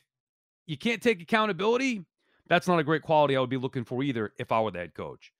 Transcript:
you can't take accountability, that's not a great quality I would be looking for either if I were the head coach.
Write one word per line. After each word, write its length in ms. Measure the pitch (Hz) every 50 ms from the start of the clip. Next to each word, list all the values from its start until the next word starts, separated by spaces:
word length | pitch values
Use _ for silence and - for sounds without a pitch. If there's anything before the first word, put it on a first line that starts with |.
| _ _ _ _ _ _ _ _ _ _ _ _ _
you 120 | - 156 139
can't 240 | - 226 233 196
take 200 | - 240 226 170
accountability, 840 | 170 - 226 220 214 214 196 156 190 220 233 247 269 269 240 202 160 _ _ _ _ _ _ _ _ -
that's 200 | 165 175 - 180
not 120 | 180 170
a 40 | 151
great 200 | 135 160 151 -
quality 320 | - 160 151 147 139 135
I 40 | 131
would 100 | 131 120
be 80 | 127 131
looking 260 | 123 135 - 131 117
for 180 | - 127 123
either 320 | 139 147 127 117 107 98 _ -
if 140 | 123 -
I 100 | 120 113
were 100 | 110 107
the 80 | 90 87
head 140 | 87 82 -
coach. 380 | - 92 73 64 - - - _ _